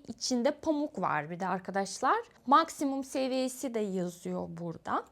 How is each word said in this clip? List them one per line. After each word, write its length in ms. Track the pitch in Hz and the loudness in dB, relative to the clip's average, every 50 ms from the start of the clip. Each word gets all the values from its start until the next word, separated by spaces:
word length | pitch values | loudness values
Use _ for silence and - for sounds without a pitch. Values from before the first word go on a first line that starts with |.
| - - | -8 -14
içinde 440 | - - - - 254 240 233 277 | -12 -8 -2 0 0 2 4 2
pamuk 500 | 294 - - 320 302 294 294 294 - 196 | 2 2 0 0 0 2 0 -2 -2 -2
var 280 | 180 151 147 151 147 156 | 0 0 0 0 -2 -2
bir 100 | 175 170 | -6 -4
de 80 | 190 180 | -2 -2
arkadaşlar. 680 | 190 180 185 - 185 196 196 190 - - 254 277 381 466 466 - - - - 240 | -2 -2 -2 -2 -2 -2 -2 -2 -4 0 2 4 4 2 0 -6 -14 -12 2 6
Maksimum 560 | 277 311 330 330 - - 311 277 269 269 269 | 6 6 6 4 -2 -2 -2 -2 0 -2 -4
seviyesi 720 | - - 277 262 254 254 262 254 254 254 - - 262 233 | -4 -2 0 0 2 2 2 0 0 -2 -4 -6 -4 -2
de 60 | 220 | -2
yazıyor 680 | 214 202 185 190 175 180 175 - - 185 180 180 180 170 | -2 0 0 0 -2 -2 -4 -6 -6 -4 -4 -4 -4 -6
burada. 540 | 170 165 170 170 165 - - - 226 330 - - | -8 -8 -6 -6 -8 -8 -4 -2 -2 -2 -2 -4